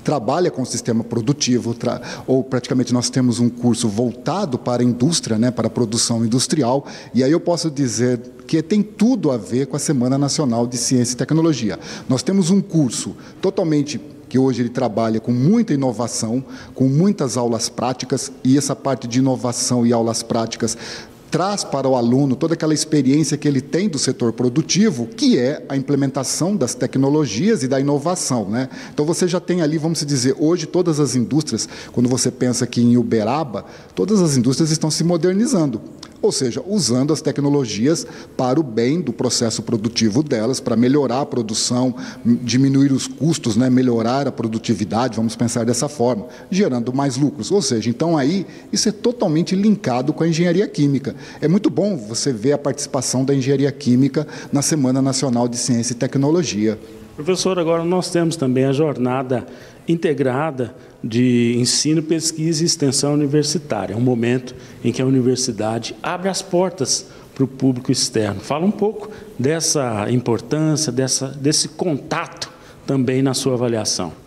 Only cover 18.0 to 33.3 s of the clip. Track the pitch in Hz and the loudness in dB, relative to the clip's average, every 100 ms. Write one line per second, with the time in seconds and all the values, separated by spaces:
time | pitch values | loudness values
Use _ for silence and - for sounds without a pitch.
18 | - 131 - - 131 139 143 139 139 127 | -4 -4 -4 -4 2 2 2 -4 -2 -2
19 | 120 120 135 123 120 117 - 123 120 120 | -2 0 2 2 -2 -2 0 2 4 4
20 | 113 113 - 117 113 - 110 - - - | 2 -2 -2 -2 -2 -4 -4 -6 -10 -14
21 | - - - 160 185 202 - 139 135 131 | -16 -20 -6 -2 0 -2 -4 -2 2 2
22 | 120 127 143 123 - 165 156 147 - 151 | 4 2 2 0 0 0 0 0 2 2
23 | 127 147 156 143 147 135 - 160 208 143 | 4 2 2 0 0 0 0 -2 0 -2
24 | - 127 120 113 123 127 - 170 220 131 | -2 0 -2 2 0 0 0 4 4 2
25 | 117 - 277 190 123 151 - 139 135 139 | -6 0 2 4 2 -2 -4 -4 0 0
26 | 139 135 127 - 165 208 120 120 131 131 | 0 -2 -4 -2 0 0 -2 -2 -2 2
27 | 139 151 139 101 190 214 131 135 143 147 | 2 2 0 0 2 2 0 0 2 0
28 | 151 185 - 123 95 113 131 - - - | 0 -2 -2 -2 -2 -2 -4 -8 -10 -2
29 | 151 165 185 175 175 180 151 156 156 165 | -2 0 0 0 0 0 2 0 -2 -2
30 | 147 139 123 127 151 175 160 175 170 151 | -2 0 0 2 2 2 0 0 2 2
31 | 143 123 107 135 151 107 - - - - | 2 0 2 0 0 -4 -6 -10 -6 0
32 | 123 127 127 - 127 117 120 - 120 120 | 2 2 0 0 -2 0 -2 2 4 4
33 | 117 113 104 | 4 0 2